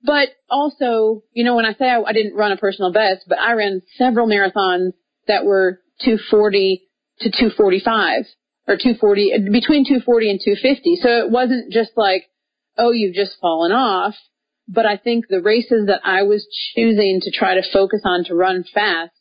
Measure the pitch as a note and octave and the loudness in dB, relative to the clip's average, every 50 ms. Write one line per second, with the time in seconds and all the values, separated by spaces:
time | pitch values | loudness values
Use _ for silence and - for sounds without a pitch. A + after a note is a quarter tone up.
0 | B3 B3 D4 C#4+ C#4+ C4 - _ _ _ C4 C#4 D4 D4+ C#4+ _ C#4+ B3 A#3 A3+ | 0 0 2 2 0 -2 -4 _ _ _ -2 -2 -2 -2 -2 _ -2 -2 0 2
1 | A3 A3 A3+ G#3+ _ _ _ A#3 A#3 A#3+ B3 A#3 A3+ A3 G#3 _ C4+ B3+ B3 A#3 | 0 0 0 -4 _ _ _ -2 0 0 2 2 0 -2 -2 _ 0 0 0 0
2 | G#3+ - A3 A3 A3 G#3 E3+ G3 G#3+ G#3 G3 F3+ - G3 F#3+ - G3 F3+ F3 G#3+ | 0 0 -2 -2 -2 -2 -2 -2 -2 -2 -2 -2 -2 -4 -4 -2 -4 -2 0 0
3 | A3 G3 F#3+ F#3+ - - - - - A3+ A#3 A3 G#3 G3+ G3 F#3 - _ _ - | 0 0 -2 -4 -4 -4 -4 -2 0 -2 0 -2 -2 -4 -4 -6 -8 _ _ -2
4 | B3+ B3+ A#3 A3+ A#3+ A3+ G#3 G3+ G3 F#3+ - G#3+ F#3+ F#3+ F3+ F3+ F#3 F#3 F3+ _ | 0 0 2 0 0 2 2 2 0 0 0 -2 -2 0 0 0 -2 -4 -6 _
5 | _ _ _ _ _ - G#3 F#3 E3+ G3+ G3+ F#3+ F#3+ F3+ F#3 - _ _ _ _ | _ _ _ _ _ -2 -2 0 2 2 2 2 2 0 -2 -6 _ _ _ _
6 | - C4 A3 G#3+ - - - G#3 G#3 G#3+ G3 G3+ F#3+ F#3+ F#3+ F#3 _ _ _ _ | -2 0 0 0 0 2 2 2 2 4 2 0 0 0 -2 -4 _ _ _ _
7 | _ _ _ _ - A3+ - - B3 A3 - - G#3+ G3 F3+ F#3+ - A#3 A3+ A3 | _ _ _ _ -6 -6 -2 0 0 0 2 2 2 2 2 2 0 0 0 0
8 | G3 E3 A#2+ A#2+ G#3+ - _ _ _ _ _ _ _ - G3+ - - B3+ A#3 - | 0 0 -2 -4 -4 -8 _ _ _ _ _ _ _ -4 -4 0 0 -2 0 2
9 | - G#3 G3+ G3+ G#3 G3 - - G3+ G3 G3+ B3 A3+ - D4+ D4 C4+ - C#4 B3+ | 2 2 2 2 2 0 0 0 0 0 0 0 2 2 2 2 4 2 0 0
10 | - - A#3+ A#3 A3 G#3+ G3 F3+ - B3+ - - - C4 C#4 C4+ _ E4+ E4+ F4+ | 2 2 2 2 2 0 -2 -2 0 -2 -2 0 2 0 0 0 _ 0 0 2
11 | - B3 A#3 A#3 - - A3+ B3 B3+ A#3+ B3+ B3 - - F#3+ A3+ A3 - _ - | 2 2 2 2 0 0 0 0 0 0 -2 -4 -4 -4 -2 -2 -2 -2 _ 0
12 | G#3+ G3 F#3 F#3+ - _ _ _ _ _ _ _ _ _ _ - A#3 A#3+ A#3+ A#3 | 0 0 0 -2 -4 _ _ _ _ _ _ _ _ _ _ 0 0 0 2 0
13 | G#3+ F#3+ F3 F#3 G3+ F#3+ - _ - F3 E3 D#3+ E3+ E3+ G3+ B3 C4 A3+ G3 F#3 | -2 -4 -2 -4 -6 -6 -6 _ -4 -2 -2 0 0 0 0 0 0 0 -2 -2
14 | F3+ G#3 G#3+ - _ _ _ _ _ _ _ _ _ - F#3 A3+ A3+ G#3+ G#3 G3 | -4 -4 -6 -8 _ _ _ _ _ _ _ _ _ -4 -2 0 0 0 0 -2
15 | _ A#3+ A#3 A#3 A3+ _ F#3+ F#3 E3+ G#3 G#3+ A#3+ A3+ - B3+ A3+ G#3 G3 G3+ - | _ -2 -2 -2 -2 _ -4 -2 0 2 0 0 0 0 0 0 2 0 -2 -2
16 | - - F#3 F#3+ G3+ G3+ G#3 G#3 - _ - - - - - - A3+ A3+ A3 G3+ | 0 0 0 2 2 2 0 0 -2 _ -12 -12 -12 -8 -4 0 0 2 2 2
17 | G#3 G3 F#3 F#3 - - - - G#3+ F#3+ F#3 F#3 F#3 - - G3 G3 F#3+ - G#3 | 2 2 0 -2 -4 -6 -4 -2 -2 0 0 0 -2 0 2 2 2 2 0 -2
18 | - G3 F3+ F3+ E3+ - E3+ E3+ F#3 F#3 F#3 F#3 F3 - - - G#3 G#3 F3 E3 | -2 -2 -2 -2 -2 -2 0 0 0 0 0 -2 -6 -4 -2 -2 0 0 -2 -2
19 | E3 E3+ _ _ | -4 -8 _ _